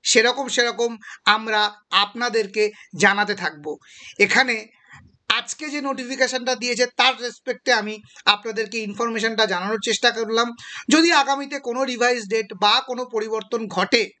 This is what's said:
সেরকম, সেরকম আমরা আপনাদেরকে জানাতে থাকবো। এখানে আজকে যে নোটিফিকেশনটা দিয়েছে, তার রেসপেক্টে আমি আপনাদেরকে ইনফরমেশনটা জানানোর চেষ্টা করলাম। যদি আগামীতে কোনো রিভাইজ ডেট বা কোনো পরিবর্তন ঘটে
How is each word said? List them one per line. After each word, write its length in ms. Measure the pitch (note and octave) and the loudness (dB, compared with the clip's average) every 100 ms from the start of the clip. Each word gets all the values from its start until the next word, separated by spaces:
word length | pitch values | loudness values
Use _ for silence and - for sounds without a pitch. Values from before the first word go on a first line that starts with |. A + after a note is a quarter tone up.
সেরকম, 440 | - B3 A#3 B3 B3+ | 4 4 4 0 -4
সেরকম 500 | - A#3+ A3 A#3 A3+ - - - | -2 -2 0 -4 -4 -16 -4 2
আমরা 360 | A3 A3+ G#3+ G#3 G#3 _ | 2 2 0 0 -4 _
আপনাদেরকে 800 | F#3+ G3+ A3+ A#3+ A3 G3 G#3+ G#3+ G#3 - D#3+ | 0 0 -2 -2 -2 -2 -2 -2 -2 -16 2
জানাতে 380 | G3+ G3+ G#3 G3 | 4 4 0 -2
থাকবো। 420 | F3 D3+ D3+ D3 _ - - - | -4 -6 -10 -10 _ -20 -20 0
এখানে 480 | G3+ A#3+ C4 A3+ G#3+ _ _ - - _ _ | 4 4 2 -2 -6 _ _ -20 -20 _ _
আজকে 400 | A3+ - - D4+ | -2 -2 -10 -8
যে 120 | D4 | -6
নোটিফিকেশনটা 760 | C#4 C4+ B3 C4+ B3+ C4 B3+ A#3+ | -4 -6 -6 -2 0 0 -2 -2
দিয়েছে, 300 | B3 A#3 B3 - | -2 0 -2 2
তার 240 | B3 B3 | 2 2
রেসপেক্টে 520 | A#3+ - - - - | -8 -10 -8 -4 0
আমি 280 | A#3 G#3+ G#3+ - - - | 0 0 -10 -14 -4 0
আপনাদেরকে 520 | G#3 A3+ G#3+ G#3+ A3+ | 0 -2 -6 -4 -6
ইনফরমেশনটা 680 | G#3+ G3+ A#3 A3+ A3+ A3 A3 | -6 -4 -2 0 -2 0 0
জানানোর 340 | F3+ G3 A3 A3+ | 0 -2 -4 -2
চেষ্টা 260 | G#3 A#3+ | 0 0
করলাম। 360 | A3 G#3+ A3+ A#3+ A#3 - - - | 0 -2 0 0 -4 -16 -12 2
যদি 180 | D#4 E4 | 4 6
আগামীতে 480 | D#4 C4+ C#4 C#4 C#4+ | 4 2 0 -4 -8
কোনো 240 | B3 A#3+ | -6 -2
রিভাইজ 440 | C4 A#3+ B3 B3 G3+ | -2 0 0 0 -2
ডেট 180 | A3 G#3+ G3 | -4 -4 0
বা 200 | G#3 A#3+ C4 | 4 4 0
কোনো 180 | B3 B3 | -8 -4
পরিবর্তন 600 | A3+ A3 A3 G#3+ A#3 A3 | -4 -2 -6 -4 -6 -4
ঘটে 420 | - F#3+ A#3+ G3+ _ | -2 2 2 2 _